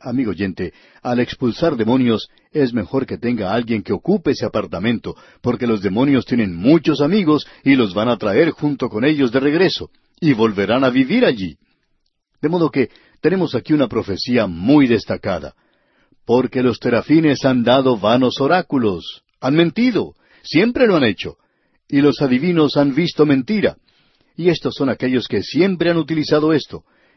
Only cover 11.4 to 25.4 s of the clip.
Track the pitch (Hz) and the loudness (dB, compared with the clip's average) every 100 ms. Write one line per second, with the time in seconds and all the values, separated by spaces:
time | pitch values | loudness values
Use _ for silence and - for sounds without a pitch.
11.4 | 90 71 _ _ _ _ _ _ _ _ | -6 -10 _ _ _ _ _ _ _ _
12.4 | 147 175 156 143 123 _ _ _ 151 190 | -4 0 0 0 -2 _ _ _ -2 0
13.4 | 165 127 - 151 123 113 98 92 - 123 | -2 -4 0 0 0 -2 -4 -6 -2 0
14.4 | 101 82 98 147 131 113 - 95 101 87 | 0 -2 2 4 4 2 -2 -6 -4 -6
15.4 | 71 - _ _ _ _ _ _ - 120 | -8 -18 _ _ _ _ _ _ 0 2
16.4 | 127 131 127 110 123 117 98 156 156 127 | 2 0 0 0 0 0 2 2 4 2
17.4 | 135 127 113 135 131 117 101 123 127 - | 0 2 4 4 2 2 2 2 2 0
18.4 | 139 180 180 139 110 87 - - _ _ | 0 0 0 -2 -2 -2 -8 -20 _ _
19.4 | 131 151 170 185 254 185 85 - _ _ | -2 2 0 0 0 0 -4 -10 _ _
20.4 | - 147 226 247 240 175 120 95 85 - | -4 0 0 2 2 2 0 -2 -8 -16
21.4 | _ _ _ _ _ 143 143 127 139 127 | _ _ _ _ _ 2 2 2 0 0
22.4 | 175 175 147 147 143 131 175 - 151 135 | 0 2 2 2 0 0 -2 2 2 2
23.4 | 120 214 143 - _ _ _ _ _ - | 0 0 -2 -4 _ _ _ _ _ -4
24.4 | 170 160 135 - 135 110 127 127 - 107 | 0 0 -2 -4 -4 -2 -2 -2 -2 -4